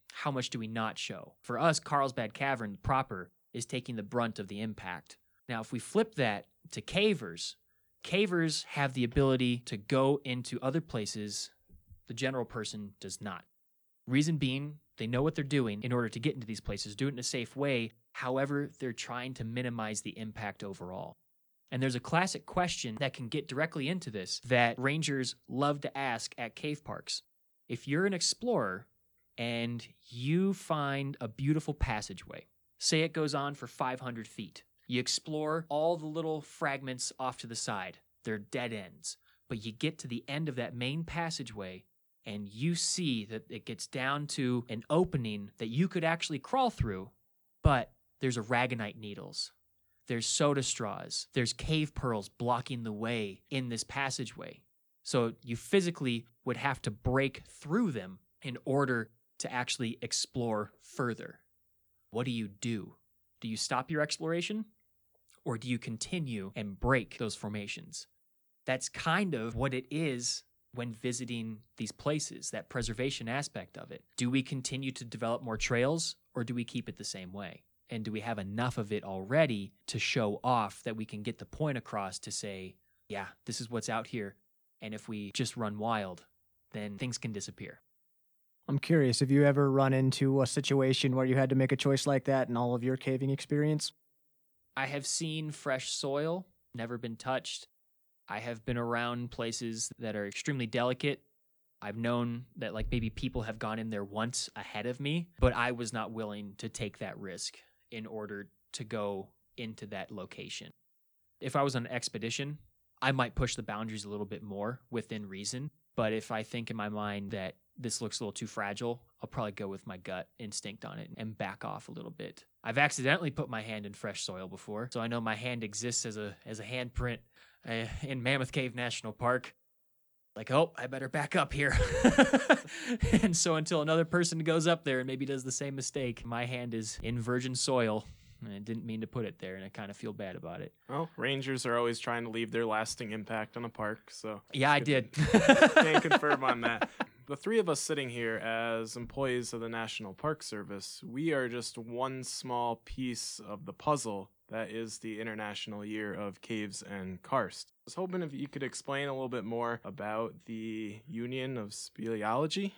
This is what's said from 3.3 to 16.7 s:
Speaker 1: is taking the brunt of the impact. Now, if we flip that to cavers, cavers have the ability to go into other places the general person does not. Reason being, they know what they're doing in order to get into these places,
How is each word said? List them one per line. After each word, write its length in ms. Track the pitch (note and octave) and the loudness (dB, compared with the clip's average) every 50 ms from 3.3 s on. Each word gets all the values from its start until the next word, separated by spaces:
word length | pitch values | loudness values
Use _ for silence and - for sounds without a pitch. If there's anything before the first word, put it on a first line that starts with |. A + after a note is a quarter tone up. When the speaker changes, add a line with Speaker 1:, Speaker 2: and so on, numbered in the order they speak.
| _ _ _ _ - | _ _ _ _ -8
Speaker 1:
is 100 | A#2+ A#2 | -8 -6
taking 320 | - C#3 B2+ A#2+ - A#2+ | -4 -4 -6 -4 -4 -6
the 60 | A2 | -6
brunt 360 | G2+ G2+ - A#2+ A#2 A2+ G#2 - | -4 -2 0 2 2 2 0 -4
of 100 | G#2 F#2 | -6 -6
the 120 | G2+ G2+ | -6 -4
impact. 560 | A2 A2+ G#2 - - F#2 F2+ D2+ - - - - _ _ _ _ _ - | -4 -4 -6 -6 -8 -8 -8 -8 -10 -14 -20 -20 _ _ _ _ _ -6
Now, 120 | A#2+ A2+ | -4 -4
if 120 | A2 - | -4 -4
we 60 | - A#2+ | -4 -6
flip 380 | - - - G3+ A3+ A3 - | -4 2 4 4 4 4 2
that 320 | D3+ C3 A2 G#2 G2+ - _ _ _ - - | 2 2 2 2 0 -4 _ _ _ -20 -12
to 100 | - - | -10 -10
cavers, 720 | - - D3+ F#3 G#3 A3 G3 C#3 A#2 F2 E2+ E2+ - - - - _ _ _ _ _ _ _ _ - | -6 -2 2 4 4 4 4 2 0 -6 -6 -6 -8 -8 -8 -12 _ _ _ _ _ _ _ _ -6
cavers 600 | - F3 G3 G#3+ F#3+ F3+ E3+ E3 D#3+ D3 - - | 0 2 4 4 4 4 4 4 4 2 -2 -4
have 280 | - - D3+ C#3+ C3+ | -4 0 0 0 2
the 120 | C3 C3 A#2+ | 2 2 2
ability 540 | A#2 A#2+ C#3+ C#3 C3+ C3 B2+ B2+ B2 A#2+ B2 | 4 6 6 6 6 6 6 4 4 2 0
to 160 | - - A#2+ | -2 -6 -8
go 440 | G#2 G2+ - C#3 C3 C3+ C3+ D3 C#3 - | -8 -2 2 4 6 6 6 4 2 0
into 340 | C3+ B2+ B2 A#2+ - B2+ - | -2 -4 -4 -4 -4 -4 -2
other 200 | - C3 C#3 E3 | 0 0 0 0
places 720 | D#3+ - - A#2 G#2 - - A2 G#2+ G#2 G2+ - - - _ _ _ _ - - _ - - - _ - | 0 -2 -4 -4 -2 -2 -4 -4 -4 -4 -4 -6 -6 -8 _ _ _ _ -20 -20 _ -20 -20 -18 _ -10
the 60 | A2+ | -4
general 300 | A2+ C3 C3 C3+ B2+ A#2 | -2 0 0 0 0 -2
person 480 | - - B2 G#2+ - - G#2+ G#2 G2+ G2+ - | -2 -4 -6 -6 -6 -6 -8 -10 -10 -12 -12
does 200 | - F#2+ F2 - | -12 -10 -10 -8
not. 240 | A2+ G2+ F#2 - - _ _ _ _ _ _ _ _ _ _ _ _ - | -6 -6 -8 -8 -10 _ _ _ _ _ _ _ _ _ _ _ _ 2
Reason 280 | B2+ C#3 D3+ E3 E3 | 2 4 4 4 2
being, 420 | C#3+ C#3+ B2+ C3 C#3 C#3+ D3 D3+ - _ _ _ - | 2 2 2 0 0 -4 -6 -10 -14 _ _ _ -6
they 80 | A#2 | -2
know 160 | A2+ B2 B2 | 0 2 2
what 120 | C#3+ D#3+ D#3+ | 2 2 2
they're 100 | - E3 | 0 0
doing 380 | C3+ D3 C#3+ B2+ A2 G#2 G#2 | 2 2 2 4 2 0 -2
in 100 | A2 B2 | 0 0
order 160 | B2 B2 A#2 A2 | 2 2 2 0
to 120 | - A#2+ | -2 -2
get 140 | A#2+ D3+ D3 | -2 -2 -2
into 120 | C3 A#2 | -2 -4
these 140 | G#2+ A2 G2 | -6 -6 -6
places, 360 | - - | -4 -4